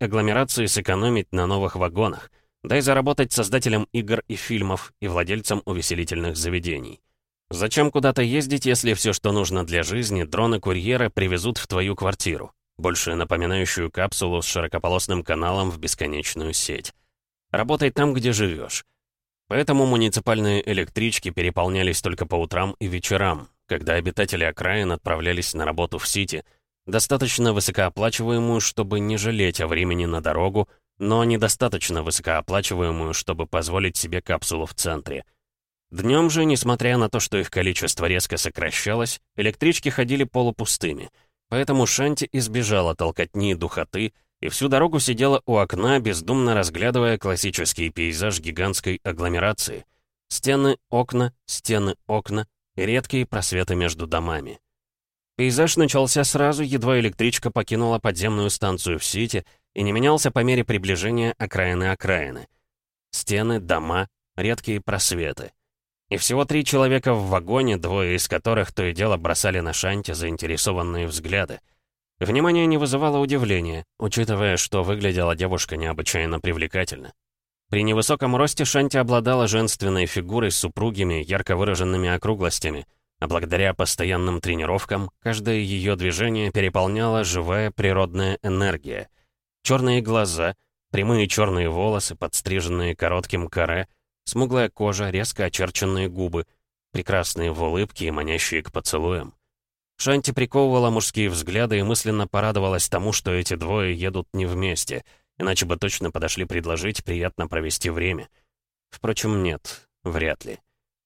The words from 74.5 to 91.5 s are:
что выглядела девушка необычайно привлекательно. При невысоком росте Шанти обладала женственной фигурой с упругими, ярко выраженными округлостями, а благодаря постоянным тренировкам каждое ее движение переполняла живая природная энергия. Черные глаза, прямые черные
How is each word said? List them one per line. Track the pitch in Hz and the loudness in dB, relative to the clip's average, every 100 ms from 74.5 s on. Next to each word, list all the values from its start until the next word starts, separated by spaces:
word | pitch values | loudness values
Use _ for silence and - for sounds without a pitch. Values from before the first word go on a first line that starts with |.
| 90 | 0
что | - 101 | 0 0
выглядела | 90 104 101 90 87 82 | 0 0 0 2 0 0
девушка | 90 90 - 80 | 0 -2 -4 -4
необычайно | 82 78 76 82 82 82 | -4 -4 -2 -2 -2 -2
привлекательно. | 90 82 80 95 90 67 64 - _ _ _ _ - | -2 -2 -2 -2 -4 -6 -14 -20 _ _ _ _ -4
При | 104 | 0
невысоком | 107 110 110 147 131 123 | 2 2 2 2 2 2
росте | 147 - 139 | 2 2 0
Шанти | 143 139 135 | 2 2 2
обладала | 123 120 117 127 113 | 2 2 4 2 4
женственной | 110 113 - 98 95 90 | 2 0 0 0 0 0
фигурой | - 87 113 110 | -2 -2 0 0
с | - 90 | 0 -2
упругими, | - 110 98 92 82 | -2 -2 0 0 0
ярко | 76 95 - 90 | -2 -2 0 0
выраженными | 101 90 92 92 90 | 2 2 0 2 2
округлостями, | 87 101 107 87 - 80 73 - _ _ - | 0 0 0 0 0 -4 -6 -10 _ _ -8
а | 76 | -2
благодаря | 85 82 87 98 | 0 0 2 2
постоянным | 90 92 - 90 90 90 87 | 2 0 0 0 2 2 0
тренировкам | 90 82 80 98 - 98 98 _ | -2 -2 0 -2 -2 -4 -4 _
каждое | 117 107 104 110 | -4 -2 0 0
ее | 98 98 95 98 | 0 -2 0 0
движение | 90 85 113 110 104 | 0 0 0 0 0
переполняла | 104 95 95 92 107 113 113 | 0 0 2 2 2 2 2
живая | 95 87 82 95 107 | 0 -2 0 0 -2
природная | - 98 95 92 90 95 95 | 0 2 2 2 0 -2 -2
энергия. | 101 95 98 85 71 - - _ _ _ _ _ | -2 0 0 -2 -6 -10 -12 _ _ _ _ _
Черные | - 131 127 123 | 0 2 4 2
глаза, | 110 113 101 82 85 98 _ _ _ | 2 2 2 0 -2 -2 _ _ _
прямые | 98 101 117 101 | -2 2 4 2
черные | - 104 | 2 2